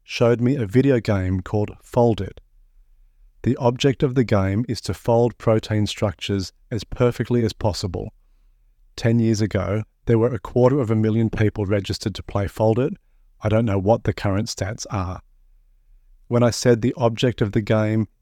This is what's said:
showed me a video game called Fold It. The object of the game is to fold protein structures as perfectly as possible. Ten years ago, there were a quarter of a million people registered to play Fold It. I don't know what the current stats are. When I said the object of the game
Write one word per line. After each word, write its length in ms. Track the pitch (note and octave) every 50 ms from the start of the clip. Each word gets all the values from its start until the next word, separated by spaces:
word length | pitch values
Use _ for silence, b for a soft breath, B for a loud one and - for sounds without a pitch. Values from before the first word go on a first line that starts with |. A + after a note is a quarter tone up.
| _
showed 380 | - - - B2 A#2 A#2+ A2+
me 140 | A#2+ A#2+ C#3
a 120 | D3 A#2 F#2+
video 320 | G2 B2 C3 C#3 C3+ A#2+
game 420 | - - G#2+ G2 F#2 F#2 F#2+ F#2
called 300 | F#2 - - G#2+ G#2+ - - -
Fold 400 | _ - - B2 A#2+ A#2+ A2 F#2
It. 200 | F#2+ - - - - _ _ _ _ _ _ - - _ _ _ _ _ _ _ - - _ _ -
The 140 | A2 C3 -
object 460 | C3+ A#2+ B2+ B2+ - C#3 B2 - D#3+
of 100 | C3+ B2
the 120 | C3+ B2
game 400 | G#2 A2+ G2+ F#2+ F#2+ G2 G#2 E2+ -
is 140 | A#2 -
to 120 | - - F#2+
fold 440 | - - - A#2 A#2 A#2+ A#2+ - -
protein 500 | - A#2+ A2 A2+ - - A2 G#2+ G#2 G2+
structures 640 | - - - G#2 F#2+ - - - G2+ G2 F#2 - - _ _ _
as 140 | B2+ G#2 -
perfectly 600 | - - - B2+ B2 A2+ - A#2+ - B2+ A#2+ A#2
as 100 | G#2+ -
possible. 600 | - - A2 F2 - - F#2+ E2+ - - G#2 - _ _ _ _ _ _ _ _ _ _ _ _ _ _ _ _
Ten 240 | - - A#2 A2+ A#2+
years 220 | A2+ A2+ A2+ G2+
ago, 420 | A2 G#2 - G2+ F2+ F#2 G2 A2 A2 - _ _ _
there 140 | - A#2+ A2+
were 140 | A2+ B2 C3
a 60 | -
quarter 400 | - - - B2+ B2 B2 C3+ D3
of 120 | B2+ G#2
a 40 | A2+
million 340 | A2 A2 A2 G#2+ A2+ A2+ G#2+
people 360 | - - A2+ G#2 - - G#2
registered 480 | F#2 G#2+ G2+ F#2 - G2+ - - A2 F#2
to 80 | - -
play 240 | - - G#2 G2+ F2
Fold 300 | - - A2 A2 A2+ A#2
It. 160 | C3 D#3+ G#3+ - _ _ _ _ _ _ _ _
I 80 | - G#2
don't 160 | G#2 A2 B2
know 140 | A2+ G2 G2
what 240 | F#2 G2 A#2 A2 -
the 100 | - G2+
current 360 | - - G#2 F#2+ G2 A2+ -
stats 360 | - - - F#2+ - - - -
are. 320 | - G2+ F#2 F2+ F2+ - - _ _ _ _ _ _ _ _ _ _ _ _ _ - - _ _ - _ _ _
When 160 | A#2 A#2+ A#2+
I 60 | A#2+
said 320 | G#2 - - B2+ A#2+ A2+
the 120 | G#2+ B2 - -
object 440 | B2+ A#2 A2+ - - B2+ A2+ -
of 120 | A#2+ G2+ G2+
the 80 | A2+
game 460 | G#2 - A#2 A2 G#2+ G#2+ A2 A2+ A2 - _ _